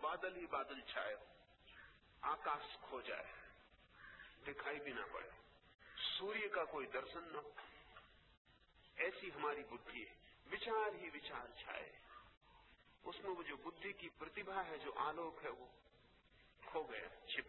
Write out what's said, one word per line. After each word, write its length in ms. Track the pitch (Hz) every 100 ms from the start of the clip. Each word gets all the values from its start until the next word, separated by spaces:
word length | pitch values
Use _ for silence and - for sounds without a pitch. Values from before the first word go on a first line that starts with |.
बादल 340 | 156 180 185 185
ही 100 | 165
बादल 300 | 143 135 135 117
छाए 260 | - 101
हो, 120 | 104 - - - - - - - - - -
आकाश 400 | 135 151 165 147 - -
खो 200 | - 131
जाए, 280 | 117 104 - - - - - - - - - - - - 143
दिखाई 340 | 143 139 147
भी 140 | 143
ना 120 | 117 101
पड़े, 160 | - - - - - - - - -
सूर्य 500 | - - 190 214 208 185
का 80 | 156
कोई 140 | 151 131
दर्शन 320 | 123 - 170 170
न 80 | 151
हो, 180 | 147 - - - - - - - - - _ - - - - -
ऐसी 320 | 170 190 190
हमारी 320 | 147 147 147 123
बुद्धि 340 | 120 - 127
है। 160 | 104 - - - -
विचार 480 | 214 - 220 214 185
ही 140 | 175
विचार 360 | 151 - 135 123 -
छाए, 300 | - - - - - - - - - - - - - -
उसमें 260 | - - 196
वो 140 | 180
जो 120 | 156 143
बुद्धि 320 | 156 175 202
की 160 | 196 170 -
प्रतिभा 420 | 156 196 190 190
है, 160 | 170 151
जो 120 | 143 -
आलोक 340 | 143 156 165 -
है, 80 | 147
वो 160 | 120 127 - - - - - - - - -
खो 200 | - 165
गया, 260 | 151 110 87 - -
छिप 180 | -